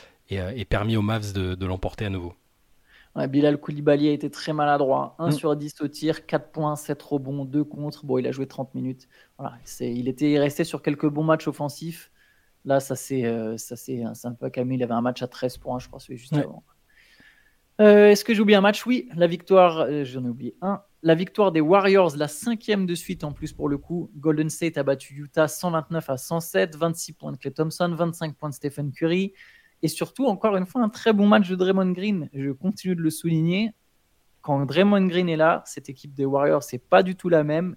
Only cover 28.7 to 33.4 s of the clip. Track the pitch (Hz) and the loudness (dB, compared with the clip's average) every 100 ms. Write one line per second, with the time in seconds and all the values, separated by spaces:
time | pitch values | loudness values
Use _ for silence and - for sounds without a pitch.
28.7 | 147 143 - 165 180 196 - - _ _ | -6 -8 -2 0 0 -2 -8 -20 _ _
29.7 | - 160 - 165 - 269 196 220 190 185 | -6 -6 -4 -8 -2 -2 0 0 0 -2
30.7 | 254 214 - 226 208 208 214 180 185 185 | -2 -2 0 2 4 6 6 4 0 2
31.7 | 190 185 180 214 190 139 135 139 131 185 | 2 2 0 -2 -4 -6 -6 -6 -4 -6
32.7 | 202 185 170 160 156 170 160 | -4 -4 -2 -2 -2 -2 0